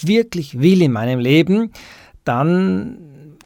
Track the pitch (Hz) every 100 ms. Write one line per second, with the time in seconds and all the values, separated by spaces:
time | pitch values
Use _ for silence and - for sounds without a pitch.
0 | 160 220 226 180 147 123 151 185 160 113
1 | 117 127 123 151 165 202 226 - - -
2 | - - - 120 151 180 190 185 220 214
3 | 160 139 - -